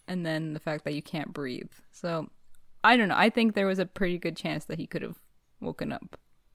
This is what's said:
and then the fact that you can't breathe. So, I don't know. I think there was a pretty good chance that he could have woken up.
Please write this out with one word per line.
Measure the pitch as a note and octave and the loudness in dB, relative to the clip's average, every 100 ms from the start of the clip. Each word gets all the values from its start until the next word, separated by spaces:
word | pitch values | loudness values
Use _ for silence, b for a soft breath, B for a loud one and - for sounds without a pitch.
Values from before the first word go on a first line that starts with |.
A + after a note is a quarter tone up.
| - | -8
and | F3+ E3 | -4 -2
then | D#3 D#3+ | -2 -4
the | D#3 | -6
fact | - D3+ | -4 -4
that | - | -4
you | D3 | -6
can't | - E3 C#3+ | -6 -6 -6
breathe. | - C#3 B2 - - - | -6 -6 -6 -10 -16 -20
So, | - F3 E3 D#3 - - - - - | -8 -4 -4 -6 -12 -20 -20 -18 4
I | G3+ B3 | 6 8
don't | G#3 | 6
know. | D3+ | 4
I | G#3 | 4
think | A3+ A3+ | 4 2
there | G3+ G3 | 4 2
was | F#3+ | 2
a | F3+ | -2
pretty | - F#3 F3 | 0 0 0
good | E3 D#3+ | -4 -4
chance | E3+ D#3 | -4 -4
that | - D#3+ | -6 -8
he | - | -6
could | E3 | -6
have | - - - _ _ - | -8 -12 -18 _ _ -12
woken | - - - | -8 -6 -6
up. | - - - _ _ _ | -8 -10 -20 _ _ _